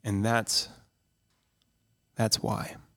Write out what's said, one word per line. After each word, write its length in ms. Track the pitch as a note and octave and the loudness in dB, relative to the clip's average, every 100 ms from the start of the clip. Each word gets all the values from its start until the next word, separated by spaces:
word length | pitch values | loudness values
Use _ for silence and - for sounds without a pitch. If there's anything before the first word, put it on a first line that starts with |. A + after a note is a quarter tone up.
And 180 | - G2+ | 0 0
that's, 460 | G#2+ A#2 G#2+ - - - _ _ _ _ _ _ _ _ _ _ _ _ _ - | 2 2 2 -2 -2 -10 _ _ _ _ _ _ _ _ _ _ _ _ _ -2
that's 260 | A2+ - | 2 2
why. 340 | - G#2+ - - - | 0 -4 -4 -10 -20